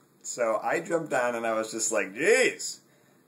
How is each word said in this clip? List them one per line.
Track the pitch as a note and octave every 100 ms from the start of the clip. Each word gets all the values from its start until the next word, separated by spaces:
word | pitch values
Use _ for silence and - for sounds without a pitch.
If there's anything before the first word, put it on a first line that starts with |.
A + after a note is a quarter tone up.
| _ _
so | - - A#2 G#2+
I | A2+ C#3+
jumped | E3 E3 D3+
on | C3+ B2
and | A#2 A#2
I |
was | A2 A2
just | A2 -
like, | G#2+ F#2+
Jeez, | G2+ F3 B3 G#3 - - - _ _ _ _